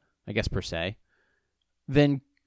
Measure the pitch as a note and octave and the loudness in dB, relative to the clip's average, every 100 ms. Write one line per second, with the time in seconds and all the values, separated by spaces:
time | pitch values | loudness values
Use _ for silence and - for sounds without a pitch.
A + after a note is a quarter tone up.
0 | _ _ - G#2 - G2 - E2 F2 G#2+ | _ _ -6 -6 -4 -6 -6 -4 -6 -8
1 | _ _ _ _ _ _ _ _ - C#3 | _ _ _ _ _ _ _ _ 0 4
2 | D3 C#3 - _ | 4 2 -6 _